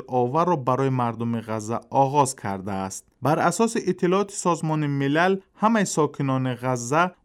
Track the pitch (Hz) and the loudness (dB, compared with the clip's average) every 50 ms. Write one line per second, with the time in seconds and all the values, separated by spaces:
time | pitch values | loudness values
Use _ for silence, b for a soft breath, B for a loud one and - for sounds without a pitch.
0 | - - 127 127 123 123 131 160 170 180 175 143 123 131 127 123 135 135 131 123 | -2 -2 0 0 0 2 2 0 2 2 0 0 0 0 0 2 2 0 0 0
1 | 120 117 113 110 117 117 117 113 107 110 110 110 107 107 117 110 - - - 131 | 0 -2 -2 -2 -4 -2 -2 -4 -4 -4 -6 -6 -4 -4 -6 -6 -6 -2 0 2
2 | 139 135 143 147 139 131 - - - 104 98 95 92 104 98 95 95 95 - - | 2 4 4 4 2 2 0 -4 -6 -6 -6 -6 -6 -6 -4 -4 -4 -6 -6 -10
3 | - _ _ _ - 135 160 - 110 175 175 - 226 220 - 226 - 180 185 - | -14 _ _ _ -2 0 0 2 2 0 2 2 0 0 0 -2 -2 -2 -2 0
4 | 196 175 180 196 202 196 - - - 185 170 156 - 156 156 156 151 143 143 139 | 0 2 2 2 0 -2 -6 -4 -2 0 0 0 0 -2 -2 -2 -2 -2 -2 0
5 | 139 139 143 160 175 190 196 190 - _ _ - 208 220 233 214 190 - - 165 | 0 0 2 2 2 2 2 0 -4 _ _ -2 0 2 2 2 2 0 2 0
6 | 151 143 147 - 143 135 131 131 131 131 123 117 123 131 127 120 120 120 139 160 | 0 0 0 -2 -2 -2 0 0 -2 -2 -4 -4 -2 -2 -2 -2 -2 0 2 2
7 | 180 185 - _ _ | 2 2 -2 _ _